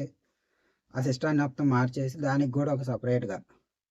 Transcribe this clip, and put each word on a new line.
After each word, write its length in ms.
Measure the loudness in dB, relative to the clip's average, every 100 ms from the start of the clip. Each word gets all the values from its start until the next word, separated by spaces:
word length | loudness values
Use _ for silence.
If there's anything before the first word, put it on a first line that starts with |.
| -4 -10 _ _ _ _ _ _ _
ఆ 60 | -4
సిస్టాన్ని 420 | -2 0 0 2
మొత్తం 260 | 0 0 2
మార్చేసి, 500 | 4 2 0 -6 -4
దానికి 320 | 0 0 2
కూడా 240 | 0 0
ఒక 80 | -2
సపరేట్‌గా, 560 | -2 -4 0 0 -2 -8 -12 _ _ _ _